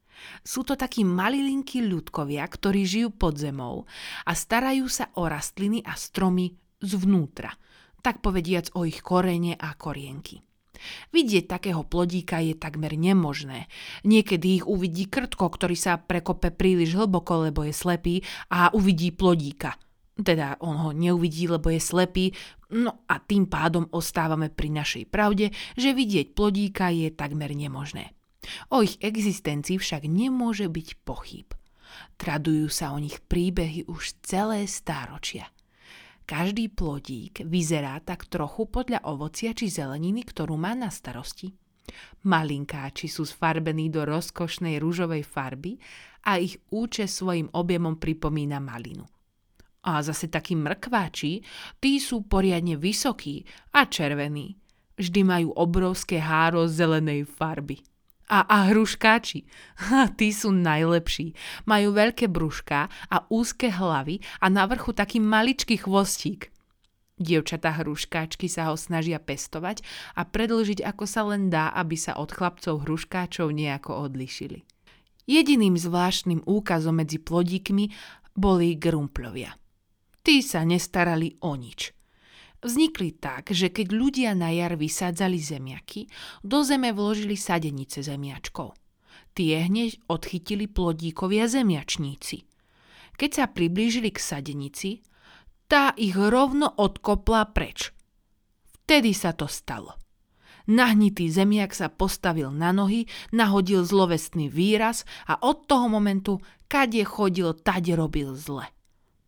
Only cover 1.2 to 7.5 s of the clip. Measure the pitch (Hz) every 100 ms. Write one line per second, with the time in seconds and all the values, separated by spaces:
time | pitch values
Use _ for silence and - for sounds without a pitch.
1.2 | 202 277 277 269 269 254 220 175 - -
2.2 | 143 147 160 - 196 196 190 208 233 -
3.2 | 175 147 147 139 123 123 - - - -
4.2 | - 262 - 226 262 269 254 - - -
5.2 | 170 147 - - 202 226 - 156 - -
6.2 | 185 180 180 - _ _ 196 196 185 190
7.2 | 143 - 110